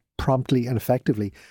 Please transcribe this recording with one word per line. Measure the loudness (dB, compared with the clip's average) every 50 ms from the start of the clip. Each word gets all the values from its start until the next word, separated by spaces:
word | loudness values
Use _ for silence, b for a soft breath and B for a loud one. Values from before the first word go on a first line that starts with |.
| _ _ _
promptly | -6 -2 0 0 0 0 0 0 0 0
and | 0 -2
effectively, | -2 0 0 0 0 2 0 0 0 -2 -4 B B B B